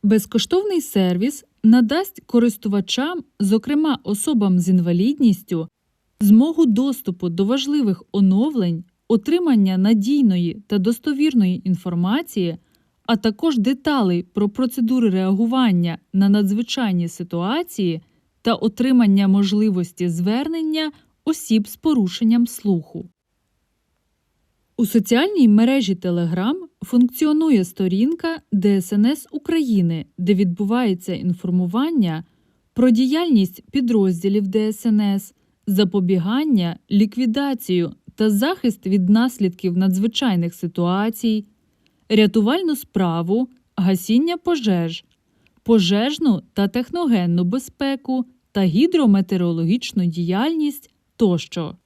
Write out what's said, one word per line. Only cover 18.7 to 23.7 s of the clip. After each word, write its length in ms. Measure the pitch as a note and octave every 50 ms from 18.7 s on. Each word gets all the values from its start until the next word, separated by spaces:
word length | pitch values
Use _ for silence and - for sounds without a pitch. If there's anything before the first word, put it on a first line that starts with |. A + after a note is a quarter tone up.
| A3 - A#3+ C4 C4 B3 A#3 G3+ G3 G3 G3+ F#3+
можливості 800 | F#3+ G3+ G3+ F#3+ G3+ G#3 G#3+ A3 F#3+ F3+ F3 F3+ - - F3+ F3
звернення 840 | E3 E3 F3 F#3+ A3 B3 C#4+ D#4+ D#4+ E4 D#4+ D#4 D#4 D#4 D#4 D4+ D4 _ _ _ _ _ _
осіб 440 | D#4 D#4+ - - - A3+ A3 G3+ -
з 80 | -
порушенням 680 | _ - D#4+ D4+ B3 G3+ F3+ F3 - A#3 A3 A#3 A#3+ A#3+
слуху. 640 | A#3 - - - G#3 F#3+ E3+ D#3 - - E3 F#3 - _ _ _ _ _ _ _ _ _ _ _ _